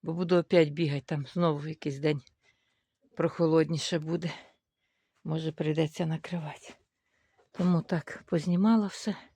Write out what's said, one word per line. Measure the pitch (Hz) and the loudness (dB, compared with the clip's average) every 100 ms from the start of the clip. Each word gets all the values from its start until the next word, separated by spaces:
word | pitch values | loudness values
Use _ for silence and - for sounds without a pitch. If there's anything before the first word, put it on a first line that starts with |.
бо | - | -6
буду | 165 175 180 | -4 2 2
опять | 160 180 151 | 6 4 4
бігати, | 147 160 143 | 2 -2 -2
там | - 151 | -4 -6
знову | 135 175 170 147 151 | -4 0 2 0 -6
якийсь | 151 147 139 | -6 -6 -2
день | 156 147 _ _ _ _ _ _ _ _ _ | 0 -2 _ _ _ _ _ _ _ _ _
прохолодніше | - 165 - 165 160 156 160 - 170 | -4 -2 2 4 4 2 -2 -4 -4
буде. | 156 170 165 - - _ _ _ _ _ _ _ | -4 -4 -4 -10 -18 _ _ _ _ _ _ _
Може, | - 160 160 | -6 -4 -6
прийдеться | 156 156 151 156 - | -4 -2 0 0 -2
накривати. | 165 160 - 175 151 - - - _ _ _ _ _ _ _ | -4 -4 -6 -8 -8 -14 -20 -20 _ _ _ _ _ _ _
Тому | - 180 170 | 0 2 2
так, | - 170 - - | 2 -4 -4 -16
познімала | - 170 175 175 208 226 202 | -4 -2 0 2 4 4 2
все. | - 220 196 - | -6 -8 -8 -12